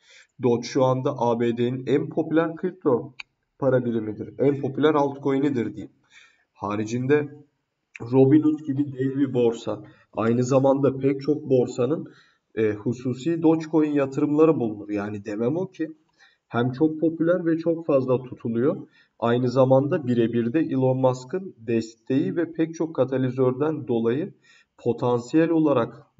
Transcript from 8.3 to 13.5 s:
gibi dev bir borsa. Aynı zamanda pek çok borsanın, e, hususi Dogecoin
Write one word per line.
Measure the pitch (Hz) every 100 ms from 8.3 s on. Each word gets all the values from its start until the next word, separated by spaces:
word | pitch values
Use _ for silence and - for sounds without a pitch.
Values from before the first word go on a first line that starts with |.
| 156 151 151
gibi | - 135 143
dev | 127 135 135
bir | 135
borsa. | 123 120 113 - 104 - - _
Aynı | - 110 120
zamanda | 123 135 135 135 135 135
pek | 135 135
çok | - 143 131
borsanın, | 127 117 - 123 165 - - _ _ _ -
e, | 110
hususi | 104 123 117 131 127 160 165
Dogecoin | 160